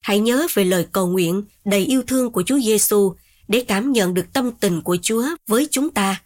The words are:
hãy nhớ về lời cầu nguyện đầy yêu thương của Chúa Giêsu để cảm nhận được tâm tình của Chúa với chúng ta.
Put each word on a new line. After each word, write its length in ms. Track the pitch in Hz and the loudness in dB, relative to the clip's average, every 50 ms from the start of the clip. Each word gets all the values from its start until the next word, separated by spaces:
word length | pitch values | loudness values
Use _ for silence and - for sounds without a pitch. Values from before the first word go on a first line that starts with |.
hãy 180 | - - 202 208 | -2 0 0 2
nhớ 280 | 214 233 240 262 330 339 - | 2 2 2 2 0 0 0
về 100 | - 196 | 0 2
lời 240 | 180 190 180 165 - | 2 2 0 0 -2
cầu 160 | - 196 185 | -2 -2 0
nguyện 360 | 180 180 190 180 165 175 196 208 - _ _ _ | 0 0 0 0 0 -2 -4 -6 -8 _ _ _
đầy 200 | 202 196 202 190 | 0 0 0 2
yêu 180 | - 262 262 240 | 2 0 0 0
thương 240 | - 262 262 254 240 | 0 -2 -2 -2 0
của 120 | 240 190 185 | -2 -4 -2
Chúa 160 | - 262 285 | 0 0 0
Giêsu 560 | 247 214 220 208 - - 214 208 202 190 175 - _ _ _ _ - | 2 2 2 2 2 2 2 2 2 2 0 -6 _ _ _ _ -4
để 180 | - 202 247 240 | -2 -2 -2 0
cảm 240 | - 208 190 226 277 | 0 -2 0 0 0
nhận 220 | 269 233 190 180 180 | 2 2 2 2 0
được 200 | 185 180 - - | -2 -4 -2 -2
tâm 180 | 285 247 247 | -2 -2 -2
tình 300 | 233 - - 202 180 160 | -2 -2 -2 0 0 -2
của 160 | - - 180 175 | -2 -2 -4 -2
Chúa 240 | - - 220 226 240 285 339 - _ | -2 -2 -2 -2 -2 -2 -6 -8 _
với 200 | - 214 233 302 294 | -2 0 0 0 0
chúng 180 | - 262 277 311 | -2 -2 -2 -2
ta. 320 | - 214 196 196 190 180 _ | 0 0 0 0 -2 -4 _